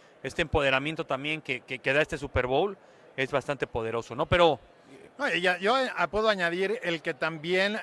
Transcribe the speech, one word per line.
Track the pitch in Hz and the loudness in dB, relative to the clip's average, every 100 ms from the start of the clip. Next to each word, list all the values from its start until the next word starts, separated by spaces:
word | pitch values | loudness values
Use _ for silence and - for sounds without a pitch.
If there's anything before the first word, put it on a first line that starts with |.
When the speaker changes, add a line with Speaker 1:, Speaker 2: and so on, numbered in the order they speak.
| - - | -20 -12
Speaker 1:
este | 131 - | -8 -4
empoderamiento | 160 160 139 131 143 160 | 0 2 4 2 0 -6
también | 160 131 143 156 | -4 -4 -4 -6
que, | - 123 | -6 -8
que, | - 131 | -6 -6
que | 139 | 0
da | 139 | 2
este | 156 156 | 2 -2
Super | 139 - 127 | -4 -2 2
Bowl | 135 196 196 - - - - | 2 0 -4 -18 -20 -14 -6
es | 135 | -2
bastante | 143 123 139 - | -2 -2 -4 -4
poderoso, | 123 113 113 - | -4 -4 -4 -6
¿no? | 120 | -4
Pero | 160 180 170 135 - - - - - - | 2 6 6 4 -6 -20 -20 -20 -18 -4
Speaker 2:
No, | 277 | -2
y | 170 | 0
ya, | 180 180 | 2 2
yo, | 190 262 | 2 2
eh, | 254 - 175 | 0 -2 -2
puedo | 202 220 | 0 0
añadir | 202 170 175 196 226 | 2 0 0 -2 -2
el | 175 165 | -4 -4
que | 170 | -4
también | 156 160 160 160 185 196 214 | -4 -4 -4 -2 0 0 -2